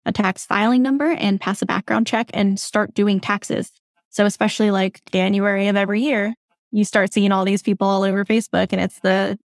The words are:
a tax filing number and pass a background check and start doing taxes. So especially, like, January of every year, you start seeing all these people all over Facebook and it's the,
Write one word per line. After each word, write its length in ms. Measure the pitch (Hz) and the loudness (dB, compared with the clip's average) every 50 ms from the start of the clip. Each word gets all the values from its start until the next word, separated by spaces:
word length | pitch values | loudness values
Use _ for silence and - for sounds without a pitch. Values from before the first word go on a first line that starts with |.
| - | -6
a 60 | - - | -4 -2
tax 340 | - 208 185 185 - - | 0 0 0 -2 -4 -6
filing 340 | - - 202 208 226 247 254 | -4 -2 0 2 2 4 2
number 300 | 254 269 269 277 285 320 | 2 2 0 0 0 0
and 280 | 339 - - 202 196 190 | 0 0 0 0 0 0
pass 220 | - - 196 - | -2 -4 -4 -4
a 60 | - | -2
background 400 | - - 196 - - 220 220 226 | -2 -2 -4 -2 -2 0 0 0
check 240 | - - 220 233 - - | 0 -2 -2 -4 -4 -2
and 260 | - 202 196 196 190 | 0 0 0 0 -2
start 360 | - - - 214 208 196 - | -4 -4 -2 -2 -2 -2 0
doing 260 | - 202 208 202 190 | 0 0 2 2 0
taxes. 500 | - - 208 202 - - 226 - - - - _ _ _ _ _ _ _ - | 0 -2 -4 -4 -4 -4 -4 -4 -4 -6 -12 _ _ _ _ _ _ _ -2
So 120 | - 208 | 0 0
especially, 440 | 208 - - - 214 - - 214 208 | 0 2 0 0 0 0 0 0 2
like, 300 | 202 190 190 190 190 - _ - | 2 2 0 -2 -4 -8 _ -4
January 580 | - 190 185 190 202 196 196 202 196 196 196 202 | -2 0 0 2 2 0 0 0 0 0 0 0
of 80 | 202 | 2
every 260 | 202 202 196 202 214 247 | 0 0 0 0 0 0
year, 320 | 302 269 214 202 214 233 - _ _ _ _ _ _ | 0 0 0 -2 -2 -4 -8 _ _ _ _ _ _
you 140 | - 208 208 | -2 0 0
start 300 | - - 214 196 202 - | 2 2 0 0 2 2
seeing 180 | 214 202 202 196 | 2 2 2 2
all 140 | 190 190 | 2 2
these 160 | 196 196 190 - | 2 0 0 0
people 260 | - 202 196 202 196 | -2 0 0 0 0
all 140 | 196 196 196 | 2 2 0
over 240 | 196 190 196 202 | 0 0 0 0
Facebook 420 | - 220 226 220 - - 175 185 185 | 0 0 0 0 -2 -2 -2 -2 0
and 80 | - 185 | -2 -2
it's 220 | 180 190 - - | -2 -4 -4 -4
the, 380 | - 190 190 190 196 196 202 - _ _ | -2 0 0 2 0 -2 -4 -8 _ _